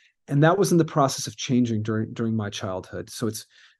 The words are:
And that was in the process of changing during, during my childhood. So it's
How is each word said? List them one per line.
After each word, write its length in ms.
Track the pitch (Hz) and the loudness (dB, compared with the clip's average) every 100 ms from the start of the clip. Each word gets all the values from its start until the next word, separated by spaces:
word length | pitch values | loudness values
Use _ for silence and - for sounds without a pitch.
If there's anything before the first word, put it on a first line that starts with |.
| _ _ - | _ _ -4
And 160 | 143 | 4
that 140 | 156 196 | 4 4
was 160 | 190 | 4
in 40 | 175 | 4
the 60 | |
process 440 | 160 156 135 - - | 2 2 0 0 -8
of 100 | 110 | -8
changing 460 | - 123 120 110 | -2 2 2 0
during, 280 | 107 110 110 | -2 -4 -4
during 240 | 113 113 110 | -4 -2 -2
my 140 | 101 | -4
childhood. 600 | - 101 92 90 - - | -6 -8 -8 -8 -12 -12
So 160 | - 113 | -6 -6
it's 200 | 110 - _ _ _ | -6 -12 _ _ _